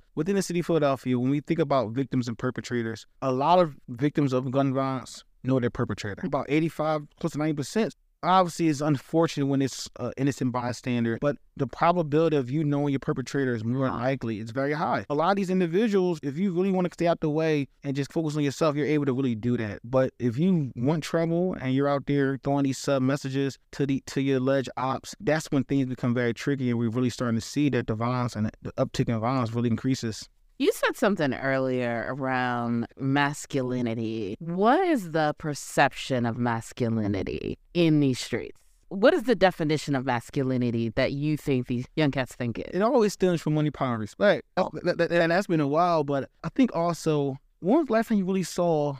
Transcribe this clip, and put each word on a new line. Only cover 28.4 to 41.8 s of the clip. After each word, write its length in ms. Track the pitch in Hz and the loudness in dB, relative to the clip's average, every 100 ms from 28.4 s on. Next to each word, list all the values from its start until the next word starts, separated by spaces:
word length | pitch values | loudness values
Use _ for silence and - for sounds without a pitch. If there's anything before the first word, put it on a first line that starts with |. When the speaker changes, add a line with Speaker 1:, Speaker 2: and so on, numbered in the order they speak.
| 107 - | -4 -4
Speaker 1:
the 100 | - - | -6 -2
uptick 320 | 127 - 127 | 0 0 -2
in 100 | 113 | 0
violence 320 | 110 135 113 | 0 0 -2
really 160 | 117 117 | 0 0
increases. 640 | 110 131 131 117 104 - _ _ - | 0 0 -2 -4 -8 -12 _ _ -2
Speaker 2:
You 100 | 294 | 0
said 240 | - 494 - | 0 -2 2
something 380 | 214 190 143 | 0 2 0
earlier 720 | 110 135 135 131 127 120 117 - | -2 0 0 0 0 -2 -2 -4
around 760 | 131 131 131 127 123 117 117 117 - | -4 -2 -2 -2 -2 -2 -2 -4 -4
masculinity. 1400 | 135 139 143 147 - 139 127 127 120 113 113 113 98 220 | 0 2 0 -2 -4 -4 -2 -2 -2 -2 -4 -4 -6 -6
What 400 | 165 175 214 302 | -6 0 4 4
is 320 | 370 294 180 | 2 0 0
the 240 | 156 151 147 | 0 0 -2
perception 880 | 156 143 - - 139 - - 131 | -6 -8 -4 2 2 2 -2 0
of 140 | 117 120 | 0 0
masculinity 1200 | 120 113 - - 120 113 104 101 - - - - _ | -2 -2 -4 -2 0 0 0 0 -2 -6 -6 -8 _
in 240 | 170 165 151 | 2 4 6
these 220 | 139 127 | 4 0
streets? 360 | - 113 67 - - _ - | -4 -6 -6 -14 -20 _ -12
What 260 | 196 240 | 2 4
is 100 | 349 | 4
the 100 | 226 | 2
definition 600 | 208 185 - 156 151 - 139 | 4 4 4 0 0 0 -2
of 100 | 131 | 0
masculinity 840 | 120 - 147 131 127 123 117 117 | -2 -2 -2 0 0 0 0 -2
that 200 | 120 123 | 0 0
you 260 | 139 147 151 | 0 -2 -2
think 300 | - 131 120 | 0 0 0
these 200 | 120 | -4